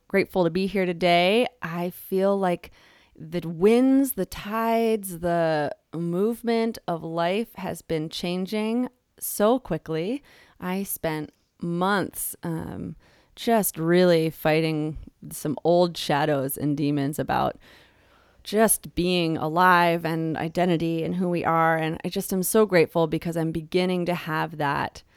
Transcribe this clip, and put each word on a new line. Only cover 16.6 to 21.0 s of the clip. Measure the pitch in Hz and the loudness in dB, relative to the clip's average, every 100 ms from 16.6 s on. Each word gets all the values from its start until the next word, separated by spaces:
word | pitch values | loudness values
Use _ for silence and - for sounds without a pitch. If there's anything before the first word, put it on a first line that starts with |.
| 147 147 | -2 0
demons | 143 147 139 151 | 0 0 -2 -4
about | 139 131 135 - - - _ _ _ _ _ _ | -2 -2 -2 -4 -16 -20 _ _ _ _ _ _
just | - 208 220 - 151 | -4 2 2 2 -4
being | - 175 180 165 160 | -2 0 2 0 0
alive | 156 160 185 175 175 170 | -2 4 6 6 4 2
and | 165 165 160 156 | 0 -2 -2 -2
identity | 165 170 180 165 165 165 | -4 0 2 2 0 -2